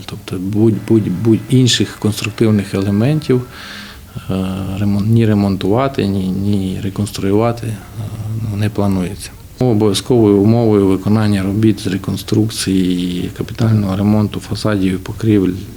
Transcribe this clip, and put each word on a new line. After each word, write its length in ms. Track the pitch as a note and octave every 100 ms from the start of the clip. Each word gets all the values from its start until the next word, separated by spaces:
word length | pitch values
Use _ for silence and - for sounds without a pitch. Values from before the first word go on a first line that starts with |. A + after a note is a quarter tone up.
| -
Тобто 300 | - - F#2
будь, 360 | F#2+ G#2 A2+ G#2+ -
будь, 200 | A2+ F#2
будь 320 | F2+ A2+ G#2+ -
інших 460 | C3 B2+ - G#2 -
конструктивних 760 | G#2+ G#2 G#2+ - A2+ G#2+ G2
елементів, 680 | G2+ G2 G2+ A#2+ D3+ C#3+ B2+ B2 - - - - - - - -
е, 160 | F#2+ F#2+ F#2+ F#2+ F#2+
ремон-, 280 | G2+ G2+ G#2
ні 200 | A2+ A2
ремонтувати, 800 | G#2 G2+ F#2 F#2 A2 C3+ - G2+
ні, 220 | G2 F#2
ні 520 | F#2 G2 G#2 F#2+ F#2+
реконструювати, 840 | F#2+ F#2+ G#2 - G2 G2+ A#2 A#2 A2+
е, 100 | G#2+ - - G#2 G#2+ G#2+ A2
ну, 140 | A2 G#2
не 140 | G#2
планується. 600 | G2+ G2+ F#2+ F2 G2+ - - - -
Обов'язковою 800 | B2+ G#2+ G#2+ G2 - B2 G#2+ G2+
умовою 500 | G2+ A2+ A2+ G#2 G2
виконання 560 | F#2+ G2 G#2+ G#2+ G2+
робіт 380 | F#2+ G2+ A2 F#2+
з 60 | F#2+
реконструкції 1400 | F#2 - G2 - A2 A2 - - F#2+ F#2 F2+ F2+ F2+
і 40 | F#2
капітального 680 | - - - A2+ A2 G2+ F#2
ремонту 440 | G2+ G#2+ G#2 -
фасадів 540 | - G#2+ A2 G#2 F#2+
і 20 | F#2
покрівель 560 | F#2 A2 A2+ G#2 F#2 F#2+ -